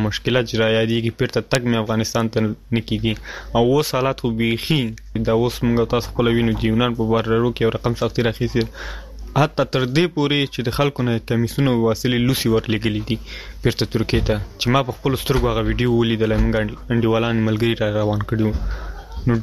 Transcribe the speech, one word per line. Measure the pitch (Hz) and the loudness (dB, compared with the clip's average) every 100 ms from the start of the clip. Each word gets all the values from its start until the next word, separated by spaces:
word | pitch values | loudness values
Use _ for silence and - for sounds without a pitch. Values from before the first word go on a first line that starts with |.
| 107 | 0
مشکلات | - - 123 117 | -2 0 0 0
چې | 110 | 0
را | 110 | 2
یادېږي، | 113 113 117 113 113 | 2 2 0 -2 -2
بیرته | 127 - - | -2 -2 0
تګ | 139 120 | 0 2
مې | 117 | 0
افغانستان | 110 110 110 120 113 | 0 -2 0 0 0
ته | 117 110 | 0 -2
نه | 107 - 117 - | -2 -4 -4 -2
کېږي. | 107 113 107 - - - 117 | -2 -2 -4 -6 -14 -2 2
او | 120 | 4
اوس | 139 151 131 | 2 0 0
حالات | 131 135 127 | -2 -2 -2
خو | 113 | 0
بیخي، | 113 113 - 156 117 113 - 110 113 | 0 0 0 0 0 -6 -8 -4 0
دا | 113 | 2
اوس | 120 - 120 | 2 0 0
موږ | 117 | 2
او | 113 | 2
تاسو | 120 110 | 0 -2
خپله | - 120 117 | 0 2 2
وینو | 117 107 | 2 2
چې | 110 | 0
یونان | 110 123 117 | 2 0 0
په | 110 | 0
بارډرو | 113 110 113 120 | 0 2 0 0
کې | 117 | 0
یو | 117 110 | 0 0
رقم | - 117 | -2 0
سختي | 117 - 113 | -2 0 -2
راخیستې. | 107 120 120 113 - - - - - - - | 0 -2 0 -2 -4 -12 -12 -14 -14 -4 0
حتی | 151 - 135 | 0 0 -2
تر | 139 127 | 0 0
دې | 135 175 156 | 0 0 0
پورې | 143 143 139 | 0 0 -2
چې | - 123 | -2 -4
د | 113 | 0
خلکو | 143 - 123 | 0 0 0
نه | 113 - | 0 0
کمیسونه | 117 117 - 139 | 0 0 0 2
او | 120 | 4
وسلې | 113 110 123 120 123 | 2 2 0 2 2
لوسي | 131 120 | 2 2
ورلېږلي | 110 110 110 110 107 107 | 2 2 0 0 -2 -2
دي | 110 - - - - | -6 -6 -16 -16 -4
بیرته | 123 - 110 | -2 0 0
ترکیې | 117 110 117 - | -2 0 2 2
ته، | 107 95 - | 0 -2 -4
چې | 120 131 | 0 2
ما | 123 | 0
په | 113 | -2
خپلو | 143 127 | -2 -2
سترګو | - 131 120 | 0 2 2
هغه | 113 110 | 0 0
ویډیو | 113 123 117 | 0 2 2
ولیدلی، | 117 113 110 107 | 2 2 2 2
موږ | 110 110 107 - - 120 | 2 2 -2 -4 -2 0
انډیوالان | 113 113 117 117 110 | 2 2 2 2 2
ملګري | 107 117 113 | 2 2 0
را | 107 104 | 0 0
روان | 107 104 104 | 0 0 0
کړي | 110 | 0
وو. | 107 107 - - - - - - - | 0 0 -2 -6 -8 -12 -12 -6 0
نو | 117 | 2